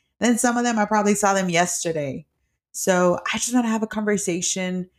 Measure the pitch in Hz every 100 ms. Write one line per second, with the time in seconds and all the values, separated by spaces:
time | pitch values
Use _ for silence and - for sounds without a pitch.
0 | _ - 220 233 247 240 240 226 208 214
1 | 202 208 202 196 185 170 175 - 175 160
2 | 143 170 - _ _ _ _ - - 180
3 | 180 175 - 226 240 247 226 220 214 220
4 | 214 202 196 175 180 190 185 185 180